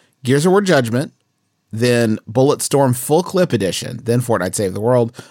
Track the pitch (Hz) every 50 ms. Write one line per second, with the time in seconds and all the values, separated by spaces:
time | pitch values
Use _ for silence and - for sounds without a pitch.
0 | _ _ _ _ - 117 131 143 151 185 180 202 208 185 170 139 123 113 110 123
1 | 156 - - _ _ _ _ _ _ _ _ _ _ _ - 110 120 123 120 120
2 | 117 110 110 107 - - 110 127 131 143 135 123 - - - 139 139 131 123 127
3 | - - 147 165 175 - - 185 180 - - 127 98 90 85 - - - - 117
4 | - 117 117 127 123 117 113 95 90 92 90 - 107 95 92 104 107 117 127 123
5 | 120 117 - - - -